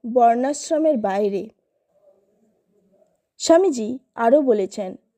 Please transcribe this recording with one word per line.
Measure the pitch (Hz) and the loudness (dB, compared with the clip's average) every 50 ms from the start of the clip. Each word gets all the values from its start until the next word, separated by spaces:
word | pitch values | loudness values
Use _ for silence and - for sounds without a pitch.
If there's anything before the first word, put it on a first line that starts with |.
| - | -10
বর্ণাশ্রমের | 233 233 254 233 233 233 240 254 277 294 - - - 330 302 320 311 302 | -4 0 2 4 4 2 2 -2 -4 -6 -6 -6 -4 -2 0 2 0 0
বাইরে। | 226 214 196 190 202 214 202 202 190 202 220 - _ _ _ _ _ _ _ _ _ _ _ _ _ _ _ _ _ 220 _ _ _ _ _ _ _ _ _ _ _ _ _ _ _ _ _ _ - | 0 -2 -4 -2 -2 -2 -2 -4 -6 -8 -10 -14 _ _ _ _ _ _ _ _ _ _ _ _ _ _ _ _ _ _ _ _ _ _ _ _ _ _ _ _ _ _ _ _ _ _ _ _ -4
স্বামীজি | - - 330 339 381 370 269 240 214 214 254 269 _ _ _ | 2 4 4 4 4 2 -2 -4 -6 -8 -8 -10 _ _ _
আরও | - 233 233 262 302 | -4 0 2 4 4
বলেছেন, | 285 254 220 208 190 185 - 220 196 185 - - _ _ _ | 4 2 0 0 -2 -6 -8 -10 -10 -10 -12 -16 _ _ _